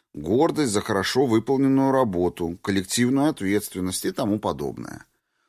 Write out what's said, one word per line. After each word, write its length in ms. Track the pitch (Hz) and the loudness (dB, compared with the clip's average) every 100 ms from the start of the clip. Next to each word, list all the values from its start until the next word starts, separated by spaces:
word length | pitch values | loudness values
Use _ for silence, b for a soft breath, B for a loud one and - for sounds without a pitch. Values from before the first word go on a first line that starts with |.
| b | b
гордость 580 | 73 76 113 165 151 139 | -10 0 2 2 2 0
за 80 | 101 | 0
хорошо 460 | - 98 92 123 139 | 0 -2 0 2 4
выполненную 640 | 110 113 135 135 135 135 | 2 2 2 4 4 2
работу, 640 | 131 123 87 87 - 85 87 | 2 2 2 -2 -2 -6 -6
коллективную 680 | - 98 92 - 123 135 147 | -2 -2 0 0 2 2 0
ответственность 760 | 151 95 101 - 95 92 95 - | 0 0 0 -2 -6 -4 -2 -4
и 60 | |
тому 280 | 98 110 104 | -2 -2 0
подобное. 680 | 104 71 71 60 - - - _ _ _ | -2 -4 -6 -8 -12 -14 -18 _ _ _